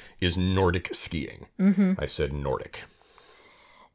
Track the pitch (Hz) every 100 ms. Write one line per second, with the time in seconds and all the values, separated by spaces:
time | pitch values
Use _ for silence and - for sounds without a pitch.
0 | - - - 90 92 95 92 87 - -
1 | - 80 - - - - 190 190 185 190
2 | 71 - 71 73 69 - - - - -
3 | - - - - - - - - -